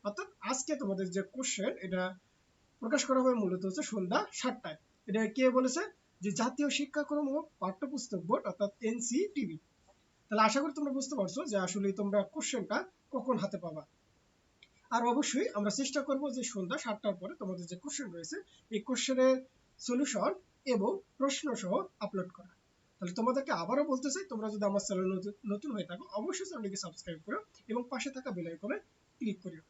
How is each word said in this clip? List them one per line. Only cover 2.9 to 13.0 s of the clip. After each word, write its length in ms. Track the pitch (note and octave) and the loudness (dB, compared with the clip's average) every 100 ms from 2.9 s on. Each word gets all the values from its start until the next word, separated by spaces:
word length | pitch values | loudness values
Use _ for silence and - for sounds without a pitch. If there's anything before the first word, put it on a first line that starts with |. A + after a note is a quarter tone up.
| C#4 | 2
করা 160 | - C4 | 4 6
হবে 140 | B3+ | 6
মূলত 320 | A#3+ F#3+ F#3 F#3+ | 6 2 2 0
হচ্ছে 160 | F#3 | -2
সন্ধ্যা 440 | - G#3+ F3+ C4+ G#4 | -2 -2 2 0 0
সাতটায়। 440 | - B3+ - E3+ D#3 _ _ - | -2 -2 -2 -10 -12 _ _ -2
এটা 200 | G#3 G#3+ | 2 2
কে 240 | A#3+ B3+ | 4 6
বলেছে? 300 | B3+ B3+ D#4+ G#4 - _ _ | 6 4 0 -4 -10 _ _
যে 100 | G3 | -2
জাতীয় 400 | G3+ A#3 C4 D4 | 2 0 2 2
শিক্ষাক্রম 580 | - C#4+ D4+ D4 D4 C#4+ | 2 0 -2 0 0 2
ও 140 | C#4+ D4+ _ | 0 -4 _
পাঠ্যপুস্তক 600 | F#3 F#3+ C4+ C4+ - F#3 | -4 -2 -4 -4 -4 -4
বোর্ড, 280 | E3 A#3+ G#3 | 2 2 2
অর্থাৎ 240 | F3 G3+ - | -2 -2 0
এনসিটিবি। 760 | A3+ A#3 A#3 B3+ G4+ D#4 G3 D#3 _ _ _ _ _ _ _ | -2 -2 0 2 2 0 -4 -6 _ _ _ _ _ _ _
তাহলে 120 | G#3+ | 4
আশা 180 | A3 C4+ | 6 4
করি 120 | D4+ | 0
তোমরা 200 | D4 C#4+ | -2 -2
বুঝতে 240 | C4+ - C4+ | -2 -2 -2
পারছো 280 | F#3 G3 | -2 -2
যে 120 | D#4+ G3 | -2 0
আসলে 360 | F3+ G#3 G3 | 0 0 0
তোমরা 300 | G3 G3+ G3+ | 0 2 2
কোশ্চেনটা 600 | G3 D#4 - B3 F3+ A#3+ F#4 _ | 0 -4 -2 -2 -2 -2 -4 _